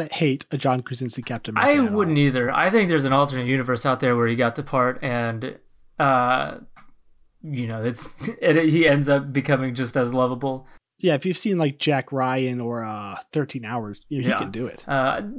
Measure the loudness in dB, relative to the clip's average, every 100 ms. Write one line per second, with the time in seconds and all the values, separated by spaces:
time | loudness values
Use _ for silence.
0 | -2 0 0 0 -4 -2 0 0 -2 -8
1 | -8 -8 -8 -10 -4 2 4 4 2 2
2 | 2 4 4 2 0 2 2 4 4 2
3 | 4 2 2 0 0 0 0 0 0 0
4 | 2 2 2 2 0 -2 -2 0 0 0
5 | -4 -2 -2 -4 -8 -12 _ _ -12 0
6 | 2 4 2 0 -2 -8 -16 -20 -20 -20
7 | _ _ _ _ -8 -6 -4 -4 -4 -4
8 | -8 -8 -10 -2 2 4 4 4 4 4
9 | 4 2 0 -2 0 0 0 -4 -2 -2
10 | 0 2 0 0 -4 -6 -10 -20 _ _
11 | 0 2 0 -2 -2 0 0 0 0 0
12 | -2 -2 0 0 -2 -2 -4 -6 -6 -8
13 | -10 -12 -6 -2 -2 -6 -6 -6 -6 -10
14 | -8 -2 0 0 -2 -6 -8 -10 -4 0
15 | 0 -2 -6